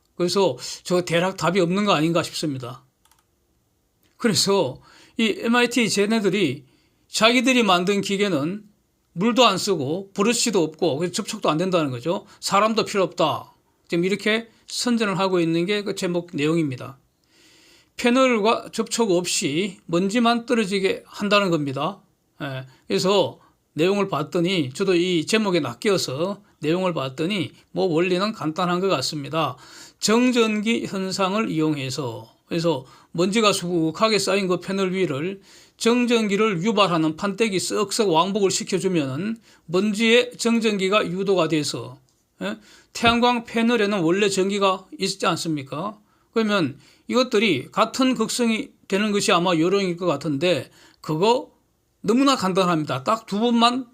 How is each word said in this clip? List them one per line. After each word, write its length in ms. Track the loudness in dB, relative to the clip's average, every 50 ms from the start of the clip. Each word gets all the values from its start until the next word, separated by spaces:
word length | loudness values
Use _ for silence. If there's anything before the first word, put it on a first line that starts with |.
| _ _ _
그래서 400 | -4 -2 0 2 2 2 2 0 -2 -8 -12 -14 -12 -4
저 180 | -2 0 0
대략 340 | 0 0 0 0 0 0 -2
답이 240 | -2 -2 0 2 2
없는 260 | 2 2 0 0 2
거 80 | 2 2
아닌가 280 | 2 2 2 0 0
싶습니다. 600 | -2 -2 -6 -6 -6 -6 -6 -6 -8 -12 -14 -16 _ _ _ _ _ _ _ _ _ _ _ _ _ _ _ _ _ _ _ _ _ _ _ _ _ _ _ -2
그래서 640 | 0 0 2 2 2 2 2 2 0 -2 -4 -10 -16 -20 -20 -20 -20 -10 _ 0
이 180 | 0 0 0 -2
엠아이티 500 | -2 0 2 2 2 2 2 0 0 2
쟤네들이 760 | 2 0 0 2 0 0 0 0 0 2 0 0 -2 -4 -10 _ _ _ _ _ _ _ _ _
자기들이 560 | -2 2 4 4 4 4 4 4 4 4 4
만든 380 | 4 4 2 2 2 0 0
기계는 640 | -2 -2 -2 -2 0 0 0 0 -2 -4 -6 -8 -12 -18 _ _ _ _ _ _ _ _ -6
물도 320 | -2 -2 2 4 6 4
안 120 | 4 4 2
쓰고 540 | 0 -2 -2 -2 -2 -2 -4 -6 -8 -6 -2
브러쉬도 480 | 0 0 2 2 0 0 0 2 2
없고 360 | 2 0 0 -2 -2 0 0 0
그래서 160 | -2 -4 -4
접촉도 360 | -4 -6 -6 -6 -2 0 0
안 80 | 2 2
된다는 320 | 0 0 0 0 0 0
거죠. 360 | -4 -4 -4 -4 -4 -4 -6 -12 -16 -12
사람도 460 | -4 0 2 4 4 4 2 0 -2
필요 180 | 0 0 0 0
없다. 480 | 0 0 0 0 0 0 -2 -8 -14 -20 _ _ _ _ _ _ -4
지금 180 | -2 0 0
이렇게 440 | 0 -2 -2 0 0 0 -2 -2 -8 _ _ _ -12
선전을 520 | -8 -4 -2 0 0 0 0 0 0 0
하고 200 | 0 2 2 2
있는 260 | 2 2 2 0 0
게 180 | 0 -2 -2 -4
그 100 | -6 -6
제목 380 | -4 -4 -2 -2 -4 -4 -6 -4
내용입니다. 640 | -2 0 0 0 0 0 -2 -4 -8 -12 -14 -18 -20 _ _ _ _ _ _ _ _ _ _ _ _ _ _ _ _ _ _ _ -2
패널과 720 | 0 2 4 4 4 4 4 2 2 2 0 0 -2 -6
접촉 400 | -6 -6 -6 -4 -2 0 0 2
없이 640 | 2 2 0 -2 -2 -2 -2 -2 -2 -2 -2 -4 -6 -12 _
먼지만 600 | -4 -2 0 0 0 0 2 2 2 2 0 0 -2
떨어지게 560 | 0 0 0 0 -2 0 0 -2 -2 -4 -8
한다는 460 | -14 -10 -6 -2 2 2 2 2 2
겁니다. 500 | 0 0 -2 -2 -4 -4 -4 -4 -6 -8 _ _ _ _ _ _ _ -12
예, 240 | -10 -10 -10 -10 -12 -14 -18 _ _ -4
그래서 520 | -2 0 2 2 4 2 2 0 -2 -10 _ _ _ _ _ _ -2
내용을 340 | 0 2 2 2 0 0 -2
봤더니 640 | -2 -4 -4 -2 -2 -2 0 0 0 0 -2 -2 -4
저도 220 | -4 0 2 2
이 320 | 2 2 2 0 0 0 0
제목에 320 | 0 0 2 2 0 0
낚여서 840 | -2 -4 -6 -4 -2 0 0 0 0 -4 -4 -4 -4 -4 -6 -8 -14 _ _ -6
내용을 340 | -2 -2 0 0 0 -2 -2
봤더니 580 | -4 -4 -6 -4 -4 -4 -4 -2 -4 -4 -6 -10 -16 _ _
뭐 140 | -4 -2 -2
원리는 460 | 0 2 0 0 0 0 0 -2 -4
간단한 480 | -4 -6 -6 -6 -4 -2 -2 -2 0 0
것 80 | 0 0
같습니다. 720 | 0 -2 -2 -4 -6 -8 -8 -6 -2 -2 -2 -2 -4 -8 -16 -20 -20 -20 -20 -20 -12 -4
정전기 840 | 0 2 2 4 4 4 4 2 2 2 0 -2 0 0 -2 -2 -2 -4
현상을 640 | -6 -6 -6 -4 -2 -2 -2 0 0 -2 -2 -2
이용해서, 840 | -2 0 0 0 0 -2 -4 -6 -6 -6 -6 -8 -8 -10 -14 -18 _ _ _ -6
그래서 380 | -4 -2 0 0 0 -2 -4 -10 -20 -20 -20 _
먼지가 420 | -2 -2 0 2 2 2 4 4 2
수북하게 640 | 2 -2 -2 -2 0 0 0 0 0 0 2 2 2
쌓인 280 | 0 0 0 0 0 0
그 120 | -2 -2
패널 340 | -2 -4 -4 -2 -2 -2 0
위를 480 | 0 -2 -2 -2 -2 -4 -6 -8 -10 -14 -20 -20 -20 -20 _ _ -2
정전기를 880 | 0 2 2 2 2 2 2 2 2 0 0 2 2 2 0 0 0
유발하는 520 | 0 2 2 2 4 2 2 0 0 -2
판때기 420 | -2 -4 -4 -2 0 -2 0 0 -2
쓱쓱 540 | -4 -2 -2 -2 -2 -2 0 0 0 2
왕복을 380 | 4 4 2 2 2 0 2 0
시켜주면은 880 | 0 -2 -4 -2 -2 -2 0 0 0 0 0 -2 -4 -4 -4 -6 -6 -8 _ _ -20 _ _
먼지에 680 | -4 -2 0 0 0 0 2 2 4 4 4 4 2
정전기가 760 | -2 -4 0 0 2 2 2 0 0 0 0 2 2 0 0 0
유도가 400 | -4 -2 0 2 2 2 2 2
돼서, 520 | 0 -2 -2 -2 -6 -8 -10 -12 -16 -20 _ _ _ _ _ _ _ -10
예? 160 | -8 -8 -8 -10 -14 -20 -20 -20 _ _ -6
태양광 500 | -2 2 2 4 4 4 2 2 0 -4
패널에는 560 | -4 -2 0 2 2 2 2 2 0 0 0
원래 280 | 2 2 2 2 2 2
전기가 560 | 2 0 0 0 0 0 2 0 0 -2 -6 -14 -10 -6
있지 260 | -6 -6 -4 -2 -2
않습니까? 720 | -2 -2 -2 -4 -4 -6 -6 -8 -8 -8 -8 -8 -8 -10 -14 _ _ _ _ _ _
그러면 460 | -4 -2 0 0 0 0 0 -2 -4 -8 _ _ _ _ _ -2
이것들이 640 | 0 0 0 2 0 0 2 2 0 -2 -4 -4
같은 440 | -2 0 0 0 0 0 0 0 0
극성이 540 | 0 -2 -2 -2 -2 0 0 0 -2 -4 -8 -14 _ _ -4
되는 240 | -2 0 0 0
것이 200 | 0 0 2 2
아마 240 | 2 2 2 2 2
요령일 420 | 2 2 2 2 0 0 -2 -4 -2
것 80 | -2
같은데 640 | -2 -2 -2 -2 -4 -2 0 0 0 0 0 -2 -8 _ _ -20 -20 _ _
그거 500 | -8 -6 -2 0 2 2 2 2 -2 -6 _ _ _ _ _ _ _ _ _ _
너무나 340 | -2 0 2 4 4 4 2
간단합니다. 680 | 2 0 0 2 2 2 2 2 0 0 -2 -4 -4 -2
딱 220 | -2 -2 -2 -2
두 140 | -4 -2 0
번만 480 | 0 2 2 4 4 4 2 0 -4 -10